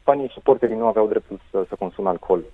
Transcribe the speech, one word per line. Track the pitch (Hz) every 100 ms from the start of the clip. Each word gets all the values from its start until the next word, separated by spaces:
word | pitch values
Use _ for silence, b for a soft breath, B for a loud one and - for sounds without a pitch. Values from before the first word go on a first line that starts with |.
fanii, | - 143 131
suporterii | - - 131 120 110
nu | 117
aveau | 110 107
dreptul | 110 - 98 -
să, | 98 92
să | 98
consume | 95 - 95
alcool | 87 - 90 -